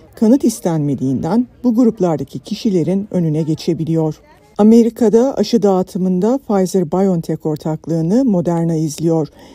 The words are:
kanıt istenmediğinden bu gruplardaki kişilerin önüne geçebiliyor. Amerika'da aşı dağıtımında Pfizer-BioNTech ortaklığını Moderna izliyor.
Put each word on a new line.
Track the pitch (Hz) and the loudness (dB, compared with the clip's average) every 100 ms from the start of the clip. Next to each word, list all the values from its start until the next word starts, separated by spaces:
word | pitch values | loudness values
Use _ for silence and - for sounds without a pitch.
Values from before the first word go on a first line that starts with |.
| - - | -20 -2
kanıt | 214 277 | 2 2
istenmediğinden | 240 226 185 160 143 135 131 131 160 226 247 _ | 2 -2 -4 -2 -2 -2 -2 -4 -2 -2 -2 _
bu | 247 226 | -2 2
gruplardaki | 233 220 180 151 139 175 | 2 2 -2 -2 -4 -12
kişilerin | - 202 233 185 165 196 202 | -12 -6 -2 0 0 -2 -2
önüne | 180 165 151 | -2 -2 -2
geçebiliyor. | 156 156 - 160 160 160 156 - _ _ _ - | -2 -4 -4 -4 -2 -2 -2 -4 _ _ _ 2
Amerika'da | 214 233 233 233 226 226 262 - | 6 6 4 2 2 4 2 0
aşı | 214 233 | 0 2
dağıtımında | 202 185 185 185 185 180 208 277 - | 2 0 -2 -4 -2 0 0 -2 -2
Pfizer-BioNTech | 202 185 190 165 185 196 170 160 156 156 | -2 0 -2 -2 0 0 -2 -4 -6 -4
ortaklığını | 151 - 156 - 165 160 226 269 | -6 -6 -8 -4 -4 0 0 0
Moderna | 180 170 170 165 160 | 0 0 -2 -2 -2
izliyor. | 160 147 165 160 147 - - | -4 -2 -2 0 -2 -8 -20